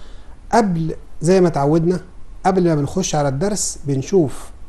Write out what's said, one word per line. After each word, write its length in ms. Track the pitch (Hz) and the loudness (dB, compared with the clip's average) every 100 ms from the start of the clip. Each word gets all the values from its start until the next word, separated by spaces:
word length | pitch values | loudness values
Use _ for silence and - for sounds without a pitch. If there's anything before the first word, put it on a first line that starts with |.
| - - - - - | -14 -14 -16 -16 0
قبل، 420 | 220 214 165 160 - - - | 2 4 2 -2 -4 -8 -4
زي 200 | 156 190 | 4 6
ما 80 | 175 | 4
اتعودنا، 520 | 156 139 160 165 180 - - - - 180 | 2 2 2 2 0 -4 -14 -14 -4 0
قبل 180 | 190 | 2
ما 100 | 175 | 2
بنخش 400 | 156 139 185 185 | 2 0 -2 -2
على 140 | 151 143 | 0 0
الدرس 500 | 135 190 214 - - 147 | 0 -2 -2 -4 -6 -4
بنشوف، 640 | 135 131 196 143 - - - | -4 2 2 2 -2 -12 -14